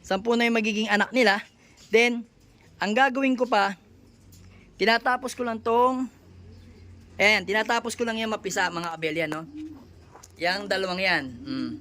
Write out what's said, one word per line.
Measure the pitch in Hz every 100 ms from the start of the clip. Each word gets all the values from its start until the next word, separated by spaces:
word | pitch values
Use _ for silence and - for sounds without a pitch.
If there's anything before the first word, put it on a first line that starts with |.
Sampu | - 190 233 233
na |
yung | 233 233
magiging | 214 214
anak | 220 208 202
nila. | 254 220 202 - _ - - -
Then, | 220 240 240 226 _ - _ - -
ang | 185
gagawin | 220 269 262 269 247
ko | 247
pa, | 214 196 190 - - - - - - - - - -
tinatapos | 233 233 254 247 247 -
ko |
lang | 240 226
tong, | 233 233 247 254 254 - - - - - - - - - - -
ayan, | 196 214
tinatapos | 180 214 220 233 226
ko | -
lang | 233 226
yung | 226
mapisa, | 214 196 190 180
mga | 170 170
abel, | 160 160
yan, | 156 156
no? | 151 208 302 311 302 - - - - - -
Yang | 170 190
dalawang | 202 190 185 180
yan. | 190 165 131 120
Mm. | 135 131 127 104